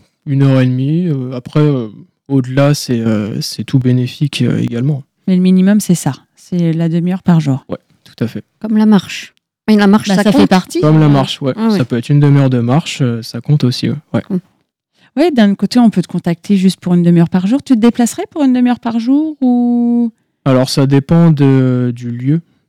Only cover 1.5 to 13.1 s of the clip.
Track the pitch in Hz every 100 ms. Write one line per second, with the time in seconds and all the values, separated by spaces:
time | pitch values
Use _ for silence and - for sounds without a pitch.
1.5 | 156 151 135 110 101 - _ - 139 127
2.5 | 131 143 147 - 120 113 107 104 127 -
3.5 | - 110 135 123 123 123 - 147 - 120
4.5 | 113 120 117 135 143 - _ - 180 185
5.5 | 185 190 208 - 170 151 127 _ _ -
6.5 | 180 170 160 165 170 175 185 - 165 147
7.5 | 131 - - _ _ - - 113 107 -
8.5 | _ 220 214 214 208 - - - _ _
9.5 | _ - 214 208 208 - 190 220 262 294
10.5 | 185 - 330 151 156 151 143 131 - 139
11.5 | 131 226 202 123 120 - 147 143 139 135
12.5 | 127 117 139 - - 131